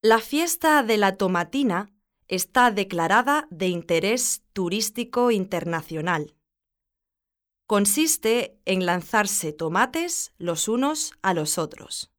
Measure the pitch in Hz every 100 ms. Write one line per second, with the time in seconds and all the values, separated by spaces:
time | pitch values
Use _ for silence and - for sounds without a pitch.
0 | 214 220 226 294 339 - 320 302 226 214
1 | 196 196 190 180 170 269 262 175 208 _
2 | _ _ _ 185 - 254 247 208 196 175
3 | 170 208 254 302 302 160 185 175 - 165
4 | 190 247 - - _ - 180 202 214 -
5 | 240 240 247 214 185 175 165 165 160 160
6 | 170 165 147 _ _ _ _ _ _ _
7 | _ _ _ _ _ _ - 208 202 -
8 | 311 - 220 233 - _ - 190 180 180
9 | 170 220 202 - 160 151 165 180 247 320
10 | 339 - - _ 175 160 - 233 277 302
11 | - - 190 170 151 - 151 - 101 -
12 | -